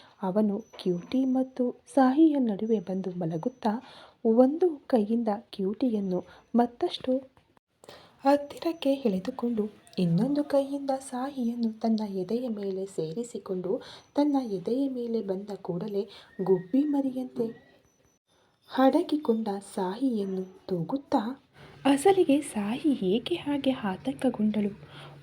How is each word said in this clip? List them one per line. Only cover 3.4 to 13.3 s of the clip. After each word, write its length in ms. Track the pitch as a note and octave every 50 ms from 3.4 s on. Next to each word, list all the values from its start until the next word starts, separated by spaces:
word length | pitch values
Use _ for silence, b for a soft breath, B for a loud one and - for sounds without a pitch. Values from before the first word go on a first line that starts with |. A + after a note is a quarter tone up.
| D#3+ B3+ - - - A#3 G#3 B3 B B B B B B B B _
ಒಂದು 440 | A#3 A3 A#3 B3+ C4 D4 E4 F#4 F4+
ಕೈಯಿಂದ 580 | D#4 C#4 - _ - A#3+ G3+ G3+ A3+ A#3 A#3 A3 G3+ G#3+
ಕ್ಯೂಟಿಯನ್ನು 840 | - _ - - G3 F#3 G#3+ - - B3+ A3 G#3 G3 F#3+ F3+ F3+ - B B B B B _
ಮತ್ತಷ್ಟು 600 | A3+ A#3+ A#3+ A#3+ - F4+ F4 - - - - B3+ C4 C4 - _ _ _ _ _ _ _ _ _ _ B B B B B B B B -
ಹತ್ತಿರಕ್ಕೆ 720 | C4+ C#4+ C#4+ C#4+ C#4+ - - - E4+ E4 - - C#4 C4+
ಎಳೆದುಕೊಂಡು 760 | C4+ - A#3 F#3+ F#3 F#3 - B3+ - - A#3+ A#3+ G#3+ G#3 G#3+ - - _ - - -
ಇನ್ನೊಂದು 440 | F#3 E3+ E3 E3+ G#3+ C4+ D4 C#4+ D4
ಕೈಯಿಂದ 480 | C#4+ - C#4 C#4 C4+ C#4 C#4+ C#4 C4+ C4+ C4+
ಸಾಹಿಯನ್ನು 800 | C4+ - - B3 B3+ C#4 C#4+ C4+ A#3+ A#3 A#3+ A#3+ A#3 A3 A3 A3
ತನ್ನ 360 | - A3+ A3+ G#3+ G#3+ G#3 F#3+
ಎದೆಯ 320 | F#3+ F3+ F3 G#3+ A#3+ B3+ B3+
ಮೇಲೆ 380 | A3 G#3 G3+ G3 F#3+ F#3+ F#3+
ಸೇರಿಸಿಕೊಂಡು 960 | G3 - - E3 D#3 D#3+ A#3+ A#3+ A#3+